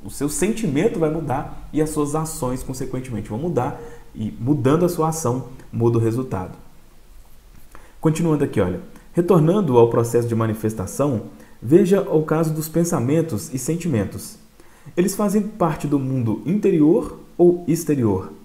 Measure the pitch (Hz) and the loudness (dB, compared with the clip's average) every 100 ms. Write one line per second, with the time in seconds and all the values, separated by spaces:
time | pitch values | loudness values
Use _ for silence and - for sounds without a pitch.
0 | 98 - 143 - 185 220 202 135 214 180 | -12 -6 -4 0 -2 0 -2 2 0 2
1 | 156 165 143 135 156 - - 143 151 151 | 0 -2 -2 -4 -4 -12 -6 -2 -2 0
2 | 143 156 156 - 127 127 - 123 127 127 | -2 -2 -4 -4 -4 -4 -6 -8 -6 -6
3 | 131 107 101 107 170 135 131 - - - | -6 -8 -6 -4 -2 -2 -2 -6 -14 -16
4 | - - 107 90 120 147 123 160 175 175 | -16 -8 -8 -4 0 2 4 4 2 2
5 | 160 160 120 127 127 - - 113 117 117 | -2 0 -2 -2 -6 -16 -10 0 2 4
6 | 113 117 - 95 92 - - - - - | 2 -2 -4 -6 -8 -14 -20 -20 -20 -20
7 | - - - - - - - - - - | -20 -20 -20 -20 -20 -20 -18 -20 -20 -2
8 | 156 156 170 147 139 113 90 90 - - | 0 2 0 0 0 0 0 -2 -10 -20
9 | - - 175 185 156 208 165 123 117 123 | -6 -2 4 4 6 2 4 6 6 4
10 | 117 120 117 113 113 107 110 107 92 - | 2 0 0 0 0 -2 -4 -4 -8 -2
11 | 143 113 - - - - 117 170 190 196 | -2 -2 -6 -18 -20 -12 2 4 4 2
12 | - 156 156 156 160 156 151 165 175 156 | 2 -2 0 0 0 -2 -2 -2 0 0
13 | 120 160 160 107 - 131 - 170 170 117 | 0 0 0 -4 -6 -6 -4 -4 -2 -2
14 | 95 - - - - _ - - - - | -2 -8 -14 -18 -20 _ -20 -20 -6 0
15 | 180 - 208 208 202 - 170 151 147 143 | 0 0 0 2 -2 0 0 0 0 0
16 | 131 131 113 101 139 208 202 175 151 214 | 0 0 0 0 0 2 4 6 6 4
17 | - - - - 175 175 - 160 - 139 | 0 -12 -16 4 4 4 0 0 0 2
18 | 113 95 - - | 2 0 -4 -16